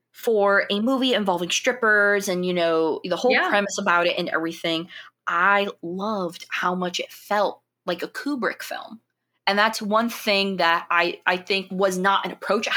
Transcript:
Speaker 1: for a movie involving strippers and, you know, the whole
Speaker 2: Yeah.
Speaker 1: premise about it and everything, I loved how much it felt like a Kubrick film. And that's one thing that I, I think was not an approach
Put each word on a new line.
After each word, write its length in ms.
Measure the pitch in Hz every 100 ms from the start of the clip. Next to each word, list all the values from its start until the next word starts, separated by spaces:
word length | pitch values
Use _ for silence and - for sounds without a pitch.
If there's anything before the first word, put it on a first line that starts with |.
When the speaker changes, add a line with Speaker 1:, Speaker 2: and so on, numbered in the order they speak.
| _
Speaker 1:
for 560 | - - 220 202 196 -
a 120 | 202
movie 340 | 226 269 262
involving 360 | 214 196 175 175
strippers 800 | - - 247 226 208 202 202 196
and, 160 | 180
you 80 | 180
know, 480 | 180 170 160 160 147
the 120 | 185 170
whole 140 | 247
Speaker 2:
Yeah. 180 | 247 359
Speaker 1:
premise 300 | 208 202 -
about 280 | 196 175 175
it 120 | -
and 100 | 175
everything, 600 | - 165 165 170 165 180 - - _ -
I 420 | 175 185 202 202 -
loved 640 | 170 185 208 208 175 180 -
how 240 | - 180
much 260 | 185 180 180
it 100 | -
felt 520 | - - 208 190 - _ _ -
like 160 | 180
a 60 | -
Kubrick 540 | - 285 285 190 -
film. 380 | - - - 226 _ _ _ _ -
And 120 | 202
that's 220 | 220 214
one 300 | 208 214 233
thing 480 | - - 196 196 185
that 280 | 170 170 -
I, 300 | 170 175 -
I 140 | - 180
think 300 | - 196 185
was 260 | 185 196 185
not 300 | 196 196 185
an 60 |
approach 360 | - - 208 214